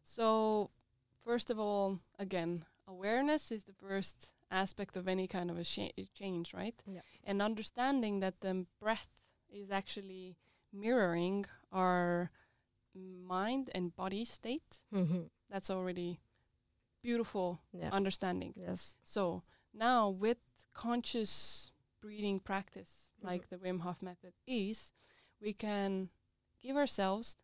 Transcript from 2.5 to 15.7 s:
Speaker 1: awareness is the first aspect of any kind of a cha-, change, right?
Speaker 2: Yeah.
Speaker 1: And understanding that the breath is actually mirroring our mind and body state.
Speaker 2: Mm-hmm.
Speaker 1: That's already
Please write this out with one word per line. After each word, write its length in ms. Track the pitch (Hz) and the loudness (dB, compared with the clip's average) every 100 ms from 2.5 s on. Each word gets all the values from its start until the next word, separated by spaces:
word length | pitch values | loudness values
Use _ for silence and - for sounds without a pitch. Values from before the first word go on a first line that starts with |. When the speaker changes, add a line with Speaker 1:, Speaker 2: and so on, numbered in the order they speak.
| 175 - _ - | -2 -6 _ -18
Speaker 1:
awareness 640 | 185 196 240 285 302 - | -4 2 4 4 2 0
is 120 | 220 - | -6 -8
the 80 | |
first 600 | 196 196 196 196 - - _ _ | -18 -2 0 0 -6 -16 _ _
aspect 460 | 190 190 - 196 190 | 0 0 -2 -6 -4
of 100 | 185 | 0
any 200 | 185 185 | 0 0
kind 240 | 185 175 | -2 -2
of 60 | 170 | -2
a 60 | |
cha-, 280 | 170 - 196 - 196 | -4 -2 -4 -6 -12
change, 400 | - 196 175 170 | -8 -4 -4 -4
right? 220 | 185 196 - - | -6 -6 -6 -14
Speaker 2:
Yeah. 140 | 180 - - | -14 -16 -14
Speaker 1:
And 180 | - 196 | -2 2
understanding 800 | 208 220 214 - 254 277 220 196 | 2 0 -6 0 2 4 2 2
that 200 | 190 185 | 0 0
the 240 | 190 185 180 _ | -2 -2 -4 _
breath 300 | 214 220 - _ _ _ _ | -2 -2 -4 _ _ _ _
is 180 | 202 196 | -14 -4
actually 680 | 196 196 - 196 185 185 180 _ _ _ | -4 -2 -10 -10 -12 -12 -16 _ _ _
mirroring 720 | 196 214 247 185 170 175 196 196 - _ | -4 2 6 6 4 2 2 -2 -10 _
our 600 | 190 185 180 175 175 175 - _ _ _ _ _ 190 | 2 4 4 4 2 0 -6 _ _ _ _ _ -16
mind 760 | 185 185 180 185 208 269 262 190 | -14 -14 -4 0 2 0 -2 -2
and 200 | 180 - | -2 -2
body 300 | 185 196 240 | -2 -2 -4
state. 520 | - 226 277 _ - _ | -6 -6 -6 _ -20 _
Speaker 2:
Mm-hmm. 280 | 202 175 175 160 _ _ | 2 4 2 -2 _ _
Speaker 1:
That's 200 | 196 | -4
already 500 | 190 | -2